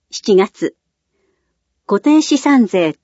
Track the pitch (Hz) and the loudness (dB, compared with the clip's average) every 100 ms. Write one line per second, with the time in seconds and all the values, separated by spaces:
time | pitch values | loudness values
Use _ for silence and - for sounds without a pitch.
0 | _ - - 190 196 - 170 - _ _ | _ -10 0 2 0 -4 -10 -10 _ _
1 | _ _ _ _ _ _ _ _ - 202 | _ _ _ _ _ _ _ _ -6 -4
2 | 294 311 302 294 294 277 214 190 165 - | 0 0 2 -2 0 0 0 0 -2 -4